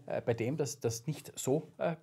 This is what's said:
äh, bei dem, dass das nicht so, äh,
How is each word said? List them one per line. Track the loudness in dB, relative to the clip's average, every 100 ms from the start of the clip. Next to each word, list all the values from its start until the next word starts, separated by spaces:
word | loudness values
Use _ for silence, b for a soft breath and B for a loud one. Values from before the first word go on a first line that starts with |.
| -2
äh, | 0
bei | 2 2
dem, | 2 0
dass | -2 -2
das | -2 -2 -4
nicht | -6 -8 -4
so, | 2 2 0 -2
äh, | -2 -2